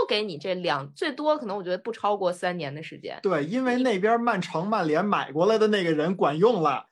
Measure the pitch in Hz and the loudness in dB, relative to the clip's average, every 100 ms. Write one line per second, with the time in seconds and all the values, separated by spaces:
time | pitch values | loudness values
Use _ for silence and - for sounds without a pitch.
0 | 403 214 214 143 190 180 170 143 143 - | 2 0 -2 -6 -6 -4 -2 -2 -4 -6
1 | 330 269 302 302 220 202 180 180 233 - | -6 -2 0 0 -2 -6 -4 -4 -6 -2
2 | 202 208 180 180 180 180 143 147 160 143 | 0 2 0 0 -4 -4 -6 -8 -12 -12
3 | - - 202 160 151 247 262 247 254 190 | -12 -4 0 0 0 -2 0 2 2 2
4 | 214 233 233 202 - 160 196 220 165 151 | 2 2 2 -2 -2 -4 -2 0 2 2
5 | 208 165 139 143 185 220 214 208 170 156 | 2 0 0 0 2 4 4 2 2 0
6 | 160 196 160 156 214 214 151 123 - | 0 2 2 4 4 4 2 0 -6